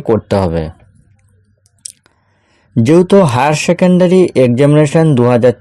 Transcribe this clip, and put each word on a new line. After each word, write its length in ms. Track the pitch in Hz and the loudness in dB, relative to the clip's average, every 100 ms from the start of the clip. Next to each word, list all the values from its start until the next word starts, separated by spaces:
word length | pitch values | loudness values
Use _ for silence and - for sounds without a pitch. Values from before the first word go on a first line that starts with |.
| 143 | -2
করতে 260 | 110 - 101 | -4 -2 -4
হবে। 220 | 92 82 80 - _ _ _ _ _ _ _ _ _ _ - - _ _ _ _ _ _ _ 127 | -2 -4 -8 -14 _ _ _ _ _ _ _ _ _ _ -20 -20 _ _ _ _ _ _ _ -4
যেহেতু 420 | 117 165 180 202 175 | 0 2 2 2 2
হায়ার 220 | 120 139 151 - | 0 -2 -2 -4
সেকেন্ডারি 560 | 170 180 180 180 185 180 - 127 | -2 0 0 2 0 0 0 0
এক্সামিনেশন 600 | 120 143 147 151 165 160 131 | 0 0 2 0 0 0 2
দু 60 | 120 | 0
হাজার 220 | 123 123 120 | 2 0 -2